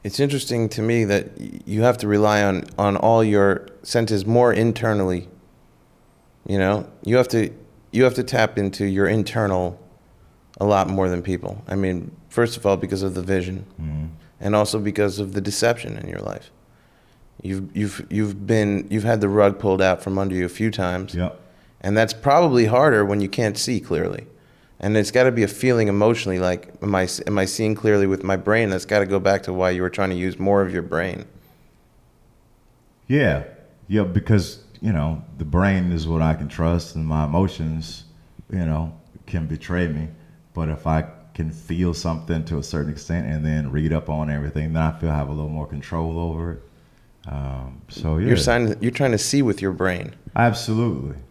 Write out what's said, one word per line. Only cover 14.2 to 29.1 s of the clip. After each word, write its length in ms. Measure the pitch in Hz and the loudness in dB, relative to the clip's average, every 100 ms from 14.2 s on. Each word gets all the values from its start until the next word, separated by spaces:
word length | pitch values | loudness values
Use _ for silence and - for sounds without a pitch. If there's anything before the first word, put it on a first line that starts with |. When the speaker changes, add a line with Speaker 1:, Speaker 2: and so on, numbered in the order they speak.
| - _ | -20 _
Speaker 1:
and 160 | 101 104 | 0 0
also 240 | 104 110 | 2 -2
because 400 | 104 101 104 95 | -4 0 -2 -2
of 140 | 98 | -6
the 80 | 101 | -6
deception 540 | 98 - 117 117 110 - | -6 -2 0 -2 -8 -10
in 100 | - | -10
your 120 | 50 | -8
life. 280 | 50 50 - _ _ _ _ _ _ _ _ - | -8 -10 -16 _ _ _ _ _ _ _ _ -14
You've, 260 | 95 95 95 - | -8 -8 -6 -4
you've, 300 | 104 - - | -4 -6 -6
you've 380 | 104 104 95 98 | -2 -2 -4 0
been, 400 | 113 104 101 101 | 2 2 0 -2
you've 140 | 107 | -2
had 180 | 107 113 | 0 2
the 80 | 101 | 2
rug 300 | 104 101 101 | 6 4 4
pulled 220 | 104 95 | 0 4
out 200 | 95 90 | 4 2
from 160 | - 98 | -2 -2
under 160 | 98 92 | -2 -2
you 100 | 87 | -4
a 40 | |
few 220 | - 110 | -2 -4
times. 420 | 95 90 90 95 | -2 -2 -4 -6
Speaker 2:
Yep. 280 | 85 90 - - - _ _ | -4 -4 -4 -20 -20 _ _
Speaker 1:
And 140 | 95 107 | -2 2
that's 180 | 110 | 0
probably 520 | - 139 147 170 123 110 | 0 2 4 6 4 4
harder 400 | 123 151 110 101 | 4 4 4 4
when 140 | 104 | 2
you 80 | 98 | 0
can't 260 | - 110 101 | 0 -2 -2
see 220 | - 117 | -4 -4
clearly. 460 | - 80 87 - - - _ _ _ _ | -2 -2 -2 -6 -14 -20 _ _ _ _
And 180 | 98 107 | 0 0
it's 140 | 101 | 2
gotta 200 | 123 127 | 4 4
be 120 | 117 | 4
a 40 | 101 | 0
feeling 400 | - 127 117 107 | 2 2 2 2
emotionally, 520 | 101 104 113 98 92 | 4 2 2 0 0
like, 340 | 90 90 - - | 0 -2 -8 -8
am 140 | 101 95 | -2 0
I 80 | |
s-, 180 | 92 - - | 0 -4 -2
am 100 | 101 | 0
I 80 | 95 | 0
seeing 300 | - 107 104 | 0 -2 0
clearly 320 | 110 104 98 | 2 4 4
with 160 | 95 | 0
my 120 | 95 95 | 0 -2
brain? 320 | 85 113 107 | 2 2 2
That's 140 | 95 - | -2 0
gotta 200 | 104 | 0
go 140 | 95 | 2